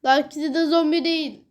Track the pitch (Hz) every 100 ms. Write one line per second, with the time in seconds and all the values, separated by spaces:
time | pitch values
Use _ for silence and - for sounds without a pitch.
0 | 269 269 285 302 311 277 330 330 311 339
1 | 320 330 294 202 _